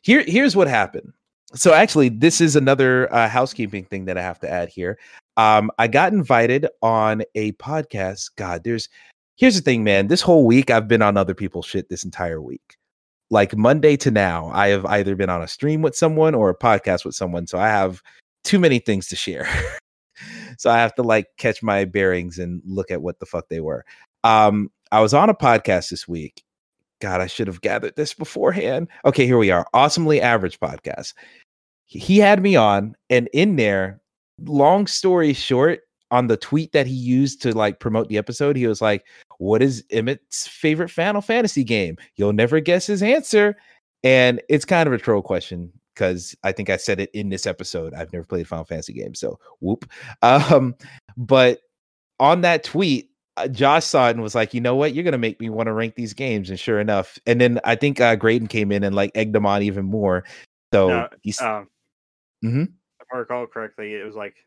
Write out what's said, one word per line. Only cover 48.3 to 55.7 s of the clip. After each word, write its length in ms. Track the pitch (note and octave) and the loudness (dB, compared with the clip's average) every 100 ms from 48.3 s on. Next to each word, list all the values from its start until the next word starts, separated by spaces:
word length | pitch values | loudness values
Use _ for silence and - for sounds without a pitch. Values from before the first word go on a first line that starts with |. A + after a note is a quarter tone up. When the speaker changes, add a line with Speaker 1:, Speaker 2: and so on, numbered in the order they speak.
| F2+ | -10
Speaker 1:
a 40 | E2 | -8
Final 160 | E2 | -12
Fantasy 300 | E2 D#2+ - | -10 -12 -12
game, 200 | A1+ G1+ | -14 -14
so 240 | - - - _ _ | -10 -12 -12 _ _
whoop. 260 | F2+ A2+ - - - - | -6 -6 -10 -20 -20 0
Um, 520 | A#2+ C#3 C3 D3 B2+ B2+ - - _ - | 4 4 4 2 2 -8 -20 -20 _ -14
but 420 | A#2 C3 B2+ A#2+ _ _ _ _ _ - | 2 4 4 2 _ _ _ _ _ 0
on 180 | C3+ F3 | 2 4
that 220 | F3 E3 | 2 0
tweet, 480 | - D#3 F#3+ B2+ - _ _ | -2 -2 0 -2 -6 _ _
uh, 140 | - B2+ | -10 -8
Josh 340 | A2+ C#3 D#3+ | 0 2 2
saw 240 | D#3+ C#3+ B2 | 2 2 2
it 40 | |
and 120 | A#2 | 0
was 100 | G#2+ | -4
like, 200 | A#2 A2 | -4 -4
"You 80 | A#2+ | -4
know 140 | A#2+ C3 | -2 0
what? 160 | D3+ | -2
You're 100 | C3 | -2
gonna 140 | F3 C3 | -4 -2
make 240 | A2+ - | -4 -6
me 80 | A2+ | -8
wanna 240 | A2 A2+ | -6 -4